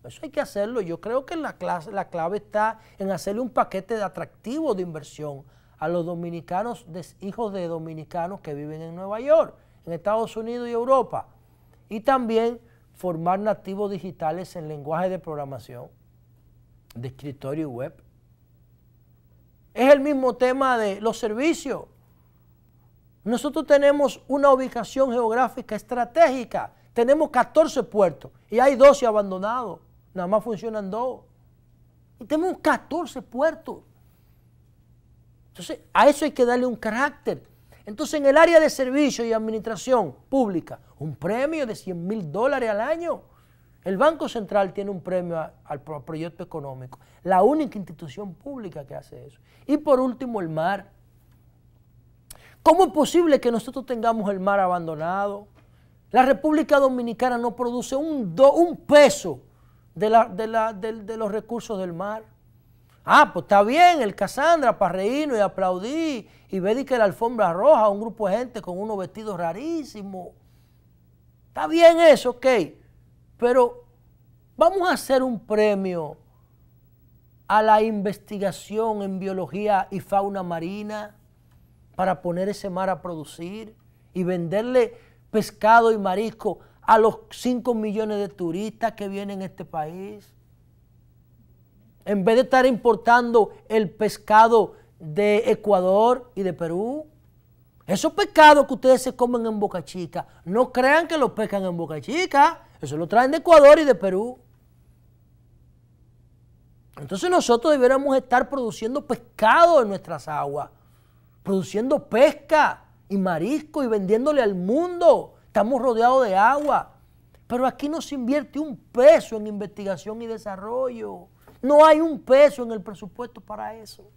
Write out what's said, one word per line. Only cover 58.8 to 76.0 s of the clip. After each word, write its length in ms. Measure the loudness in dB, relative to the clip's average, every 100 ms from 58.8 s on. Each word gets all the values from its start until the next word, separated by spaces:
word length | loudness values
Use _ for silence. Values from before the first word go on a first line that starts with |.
| 4 8 8 4 -8 -10 _ _ _ _ _ -6
de 140 | 4
la, 160 | 4 4
de 220 | -4 -4
la, 260 | -2 -4
del, 320 | -6 -10 -10 -12
de 120 | -8
los 140 | -6
recursos 480 | -6 -8 -12 -8 -8
del 140 | -8
mar. 300 | -8 -10 -10 -16 _ _ _ _ _ _ _ 4
Ah, 260 | 4 4
pues 100 | 0
está 200 | 2 4
bien, 380 | 4 6 6 6
el 120 | -2
Casandra, 640 | -4 -6 0 2 4 2 0
para 160 | -2
reírnos 440 | -2 -2 -2 -2 0
y 40 |
aplaudir 880 | -2 0 -2 -2 -6 -6 -4 -6 -12 _ _
y 100 | -4
ver 260 | -2 -2 -2
que 120 | 2
la 80 | 0
alfombra 480 | 0 -6 0 -2
roja, 360 | 2 4 4 4
un 120 | 0
grupo 260 | -8 -6 -4
de 100 | -4
gente 240 | -6 -12
con 160 | -10 -10
unos 200 | -8 -8
vestidos 400 | -10 -12 -10 -6
rarísimos. 920 | -6 -6 -8 -8 -10 -14 -14 -14 -16 _ _ _ _ _ _ _ _ _ _ _ _
Está 180 | -8 -2
bien 320 | 6 6 8
eso, 320 | 6 6 2
ok, 140 | -2 0 0 -2 -10 _ _ _ _ _ _
pero 480 | 2 4 2 -2 _ _ _ _ _ _ _ 2
vamos 320 | 2 2 0
a 60 |
hacer 300 | -2 0 0
un 160 | 0 -6
premio 800 | -4 2 2 2 -4 -6